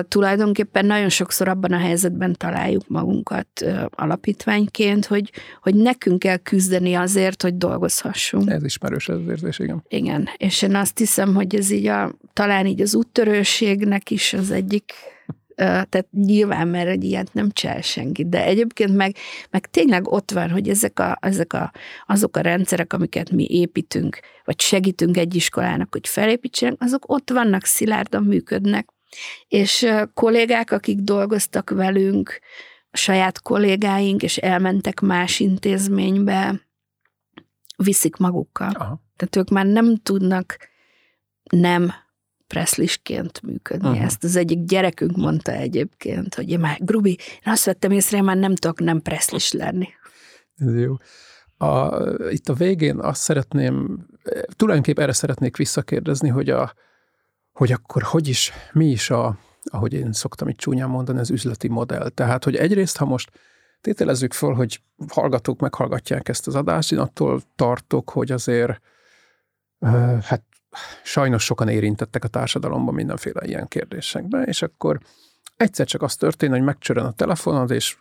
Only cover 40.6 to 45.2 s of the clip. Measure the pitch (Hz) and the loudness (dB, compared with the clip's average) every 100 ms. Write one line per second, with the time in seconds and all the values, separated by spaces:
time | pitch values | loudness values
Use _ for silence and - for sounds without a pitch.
40.6 | - _ _ _ _ _ _ _ - 175 | -18 _ _ _ _ _ _ _ 2 4
41.6 | 175 175 175 - _ _ _ _ - 160 | 4 4 0 -2 _ _ _ _ -8 -4
42.6 | 170 - - - - - 170 - - - | -2 0 -2 -2 -6 -6 -6 -10 -10 -10
43.6 | - 180 139 117 120 - 170 180 170 170 | -8 -2 0 2 0 -2 0 0 2 0
44.6 | 170 190 185 - 160 180 | 0 2 2 0 -2 0